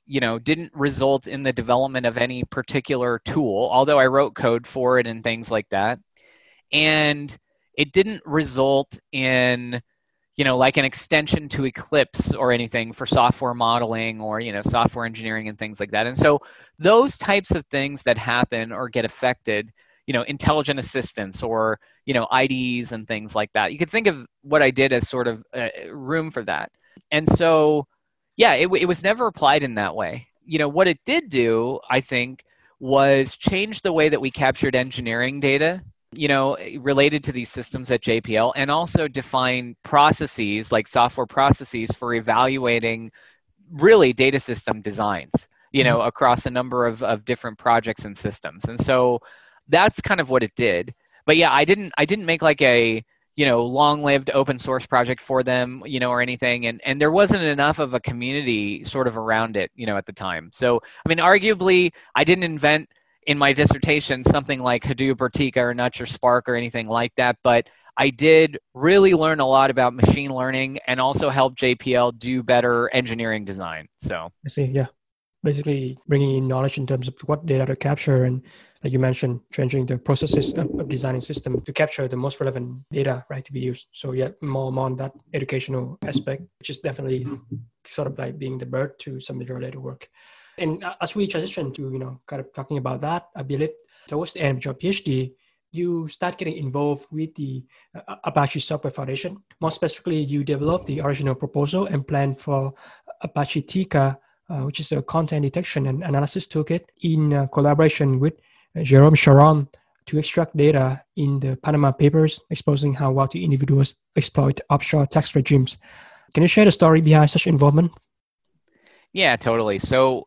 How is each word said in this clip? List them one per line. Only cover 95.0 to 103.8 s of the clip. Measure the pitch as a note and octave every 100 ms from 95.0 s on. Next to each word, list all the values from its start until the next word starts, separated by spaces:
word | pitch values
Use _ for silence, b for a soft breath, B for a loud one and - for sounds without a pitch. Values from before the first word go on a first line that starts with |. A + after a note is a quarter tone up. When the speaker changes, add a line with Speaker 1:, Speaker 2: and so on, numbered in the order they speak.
Speaker 2:
D, | E3 C3 C3 - _ _ _
you | E3 F3 E3+ D#3+
start | - F3+ -
getting | E3 E3
involved | C#3 C#3 D3 C#3+ -
with | D#3 D#3+
the, | D#3 C#3 C3 - b b E3+
uh, | - -
Apache | - D3+ C#3 D3+
Software | - D3+ C#3
Foundation. | - C3 C3+ F3+ G3+ _ -
More | D#3+
specifically, | D#3 E3 - F3+ D#3
you | C#3 C#3+
developed | C#3 C#3 D3+ F3+ -
the | D3
original | C#3+ C3+ C#3
proposal | C3 - D3 C#3+ F#3 G3
and | D3 C3+
plan | C#3+ C#3
for | C3+ - C3+ C3+ - B B B -
Apache | - D3 C#3 D#3+
Tika, | - F#3